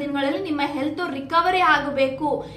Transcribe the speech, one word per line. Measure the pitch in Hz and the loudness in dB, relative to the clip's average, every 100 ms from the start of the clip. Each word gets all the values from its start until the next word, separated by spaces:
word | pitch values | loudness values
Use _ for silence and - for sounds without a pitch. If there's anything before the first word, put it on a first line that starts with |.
ದಿನಗಳಲ್ಲಿ | 285 277 277 370 | -2 -2 0 -2
ನಿಮ್ಮ | 370 285 | -2 -2
ಹೆಲ್ತ್ | 285 285 285 359 349 | -2 -2 -2 -2 -4
ರಿಕವರಿ | 269 277 320 359 370 | -4 0 2 4 4
ಆಗಬೇಕು, | 339 294 285 269 262 285 302 269 - | 4 4 2 0 0 0 -2 -2 -4